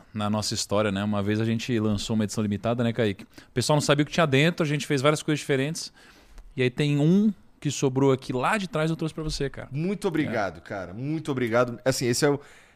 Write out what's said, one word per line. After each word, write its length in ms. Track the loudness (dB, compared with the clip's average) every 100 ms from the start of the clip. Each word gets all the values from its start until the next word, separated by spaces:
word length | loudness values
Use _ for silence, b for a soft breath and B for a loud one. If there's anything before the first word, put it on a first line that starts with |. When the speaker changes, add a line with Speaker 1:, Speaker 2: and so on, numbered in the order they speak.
| -10
Speaker 1:
na 160 | -4 -2
nossa 240 | -2 -2 -4
história, 360 | -2 0 2
né? 120 | 0
Uma 180 | -2 -2
vez 160 | 0 0
a 60 | 0
gente 340 | -2 -2 0
lançou 360 | 0 0 -2 -2
uma 80 | -2
edição 160 | -2
limitada, 420 | -2 -2 -2 0
né, 80 | 0
Kaique? 320 | 0 -2 -2
O 280 | -10 -20 -8
pessoal 220 | -4 2 2
não 40 |
sabia 220 | 2 2
o 20 | 2
que 60 |
tinha 140 | 0 2
dentro, 380 | 4 2 0
a 40 | -2
gente 180 | -2 -2
fez 140 | 2
várias 200 | 2 2
coisas 160 | 0 -4
diferentes. 540 | 0 0 -2 -6 -12 b b b b b -12 -2
E 60 |
aí 60 | -2
tem 280 | 0 0 4
um 320 | 6 6 4 0 -14 -6
que 100 | -4
sobrou 400 | 0 2 4 4
aqui 200 | 4 0
lá 240 | -2 0 0
de 100 | -2
trás, 220 | -2 -2
eu 60 | -2
trouxe 160 | -4 -6
pra 80 |
você, 260 | -6 -4 -4
cara. 200 | -6 -10
Speaker 2:
Muito 360 | -4 -4 -2 -2
obrigado, 500 | 0 0 -2 -4 -6
Speaker 1:
É. 40 |
Speaker 2:
cara. 320 | -10 -10 -10
Muito 380 | -8 -6 -4 -2
obrigado. 480 | -2 2 2 2 0 -2
Assim, 200 | 0 0
esse 180 | 2 2
é 40 |
o, 100 | 0 b b b